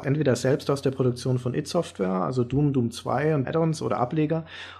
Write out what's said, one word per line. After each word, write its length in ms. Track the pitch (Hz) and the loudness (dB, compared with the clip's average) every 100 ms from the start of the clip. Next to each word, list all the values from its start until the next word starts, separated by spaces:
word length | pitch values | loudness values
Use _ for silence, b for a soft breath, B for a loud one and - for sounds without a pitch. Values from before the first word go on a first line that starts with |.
entweder 320 | 143 147 139 120 | 0 2 2 2
selbst 340 | 131 143 - | 2 2 2
aus 120 | 139 | 0
der 80 | 139 | 0
Produktion 480 | 127 127 123 131 127 | 2 0 0 0 -2
von 160 | 123 | 0
id 120 | 143 151 | -4 -2
Software, 440 | 180 165 - 185 | -2 -2 -2 -2
also 340 | 185 165 127 | 0 0 0
Doom, 300 | 120 139 147 | 0 2 2
Doom 160 | 135 117 | 2 0
zwei 440 | - 123 120 151 | -2 -2 0 2
und 140 | 151 135 | 0 0
Add-ons 320 | 160 165 151 | 0 0 0
oder 160 | 123 - | -2 0
Ableger, 460 | 120 156 156 160 160 B B | 0 0 -2 -2 -6 B B